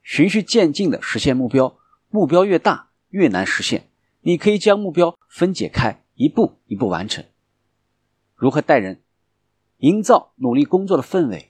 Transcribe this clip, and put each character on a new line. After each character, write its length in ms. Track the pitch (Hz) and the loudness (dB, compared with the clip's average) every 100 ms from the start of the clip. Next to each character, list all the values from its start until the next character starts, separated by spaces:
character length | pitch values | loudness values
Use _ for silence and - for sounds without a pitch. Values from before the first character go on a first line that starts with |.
循 300 | - - 170 | -10 0 2
序 140 | 214 | 2
渐 280 | 185 233 175 | 0 2 2
进 160 | 143 196 | 0 -2
地 120 | 123 | -2
实 160 | - 113 | -4 -4
现 180 | - 127 | -2 0
目 120 | 127 | 0
标， 280 | 131 127 _ _ _ _ | 0 0 _ _ _ _
目 160 | 208 | -2
标 200 | 165 170 | 2 2
越 120 | 196 175 | 2 2
大， 340 | - 147 - _ _ | 0 -2 -8 _ _
越 180 | 190 170 | 0 0
难 180 | 95 | 0
实 200 | - - | -2 -4
现。 260 | - - _ _ _ _ | -4 -6 _ _ _ _
你 160 | - 170 | -2 0
可 120 | 208 | 0
以 100 | 208 | 2
将 200 | 214 202 | 2 0
目 140 | 202 | -2
标 260 | 160 170 - _ | 0 -2 -2 _
分 240 | - 180 | -4 -2
解 160 | 185 90 | -2 -6
开， 360 | - 117 - _ | -4 -4 -4 _
一 140 | _ 139 | _ -2
步 320 | - 226 _ _ | 0 -2 _ _
一 100 | 101 | -6
步 100 | 107 | -4
完 200 | 82 101 | -4 -8
成。 180 | - - _ _ _ _ _ _ _ _ _ _ | -12 -14 _ _ _ _ _ _ _ _ _ _
如 160 | _ 123 | _ 0
何 120 | 151 | 0
带 160 | - 143 | 2 2
人？ 240 | 95 95 _ _ _ _ _ _ _ _ | 2 -10 _ _ _ _ _ _ _ _
营 260 | 135 202 | 0 0
造 300 | 208 220 - _ | 2 2 2 _
努 180 | 127 | -2
力 100 | 120 | 0
工 220 | 147 180 196 | 0 0 0
作 100 | 175 | -2
的 60 | |
氛 260 | 123 190 151 | -2 -2 -2
围。 200 | 87 - | -4 -12